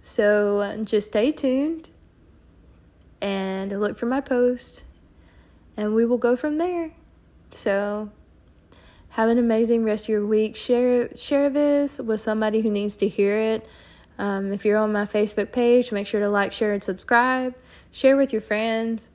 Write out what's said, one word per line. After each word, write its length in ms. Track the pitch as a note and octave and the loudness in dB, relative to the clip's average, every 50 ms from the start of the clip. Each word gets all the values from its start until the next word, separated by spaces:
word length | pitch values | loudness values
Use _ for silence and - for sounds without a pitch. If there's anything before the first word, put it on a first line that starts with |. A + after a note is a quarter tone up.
So, 580 | _ - - - G#3+ G#3 G#3 G#3 G#3 G3+ G3+ G3+ | _ -6 -2 2 4 4 4 4 4 2 0 0
uh, 180 | G3+ G3+ G#3 G#3+ A3 | -2 -2 -4 -8 -6
just 240 | G3+ - G#3 G3+ - | 0 0 0 0 0
stay 240 | - A3 G#3+ C#4 | 0 0 2 2
tuned 580 | D#4 - - C4 B3+ C4 C#4+ D#4 E4 D#4+ D#4+ - _ _ _ - _ _ _ _ _ _ _ - _ - - - - _ _ - _ _ _ - - _ | 0 0 0 0 0 0 0 -2 -4 -6 -10 -18 _ _ _ -20 _ _ _ _ _ _ _ -20 _ -20 -20 -20 -20 _ _ -20 _ _ _ -20 -14 _
and 580 | - G3+ G3 G3 F#3+ F#3+ F#3+ F#3+ G3 G3+ G3+ G3+ | -6 -4 -4 -4 -4 -6 -6 -6 -6 -6 -4 -4
look 180 | G#3 G#3 G3+ - | -4 -4 -4 -4
for 80 | - | -4
my 160 | A#3 B3+ C4+ | -2 -2 -2
post, 640 | C4+ - C4 B3 B3 B3 B3 A#3+ - - - - - - - _ - _ - _ - _ _ - - _ _ _ _ - _ - | -2 -2 0 2 2 2 0 -2 -8 -16 -18 -18 -20 -20 -20 _ -20 _ -20 _ -20 _ _ -20 -20 _ _ _ _ -18 _ -6
and 180 | G#3+ G#3+ G#3+ | -4 0 2
we 100 | A3 A#3 | 2 2
will 120 | A#3 B3 A#3 | 2 2 0
go 180 | G#3 A#3+ B3 | 2 2 0
from 220 | B3 - D4+ D4+ D4+ | 2 0 -4 -2 -2
there. 340 | E4 F4+ F4+ E4+ E4 D#4+ - - _ _ _ _ _ _ _ - - - | -2 -2 -2 -4 -6 -8 -10 -18 _ _ _ _ _ _ _ -20 -20 -18
So 640 | - - - A3+ G3 G3 G3+ G#3 G#3 G#3 G#3+ G#3 - _ - _ _ _ _ _ _ _ _ _ - - - - - - - - | -14 -6 -4 -2 -2 0 -2 -4 -4 -6 -8 -10 -14 _ -20 _ _ _ _ _ _ _ _ _ -20 -20 -20 -20 -20 -20 -20 -12
have 200 | - - A3+ A3+ | -2 0 2 2
an 80 | A#3 B3 | 4 4
amazing 460 | A#3+ A#3 A3+ A3 A#3 A3+ A#3 A#3 A3+ | 2 2 2 2 4 2 2 2 2
rest 220 | A3 G#3 A3 - | 0 -2 -2 -2
of 40 | - | -2
your 160 | A3 G#3 G#3 G#3 | -2 0 0 2
week. 280 | A3 G#3+ G#3+ G#3+ A3 | 2 2 2 0 -2
Share, 600 | - - - B3 A#3+ B3 B3 B3 B3 A#3+ - - | -8 -2 0 2 2 4 2 2 2 0 -2 -6
share 340 | - - - D4 C#4 C#4+ C#4+ | -10 -4 0 0 2 2 2
this 500 | C4 D4 D4 D4 C#4+ C#4+ C#4+ C#4 - - | 2 2 2 2 2 2 0 0 -4 -8
with 200 | C4 A3+ A3 G#3+ | -4 -4 -4 -2
somebody 420 | - A3 G#3+ A3 A3 G#3+ G#3+ A3 | -2 -2 -2 0 0 0 0 0
who 80 | A3 A3+ | 0 0
needs 280 | G#3 G3+ G3+ G#3 G3+ - | 0 0 -2 -4 -2 -2
to 100 | - G3+ | -2 -2
hear 320 | - - G3+ G3+ G3+ G#3+ | 0 2 2 2 2 0
it. 280 | A3 A3 A3 A3 A3 - - - - - - - - _ _ - | 0 0 -2 -2 -4 -10 -20 -20 -20 -20 -20 -20 -20 _ _ -6
Um, 320 | - G3+ G3 G3 G3 G3 G3 | -4 -4 -2 -4 -4 -4 -6
if 120 | G3+ - | -2 0
you're 120 | G#3+ G#3 G#3+ | 2 2 2
on 140 | G#3+ G#3+ | 2 2
my 140 | G#3+ G#3 G#3 | 0 -2 -2
Facebook 460 | G3+ - G#3 G#3 G#3+ - - G3+ G3 | -2 0 0 0 0 0 -4 -4 -4
page, 400 | - B3 A#3+ A#3+ A#3+ B3 A#3+ A#3+ | -2 0 2 4 4 4 4 2
make 140 | G#3+ G3+ G3+ | -4 -6 -4
sure 140 | - - G#3 | -2 -2 -2
to 100 | G#3 G#3 | 0 0
like, 220 | G#3 G3+ G3+ F#3+ | 2 0 0 0
share, 220 | - - A3 G#3 G#3 | -2 -2 -2 -2 -2
and 100 | G3+ - | -2 -4
subscribe. 720 | - F#3+ F#3+ - - B3 A#3 A#3+ B3+ B3+ B3+ B3+ B3+ B3 - - - - - - - | -6 -8 -8 -4 0 2 2 4 2 0 0 -2 -4 -8 -10 -20 -20 -20 -20 -20 -20
Share 260 | - - - C4 C4+ C#4 | -12 2 4 4 6 6
with 140 | C#4 C4 | 4 2
your 100 | - G#3+ | 0 -4
friends. 680 | G#3 - G#3+ G#3 A3 A3+ A3+ A3+ A3+ A3+ A3+ A3 - - _ | -4 -2 -2 -2 0 0 -2 -2 -2 -2 -4 -6 -8 -16 _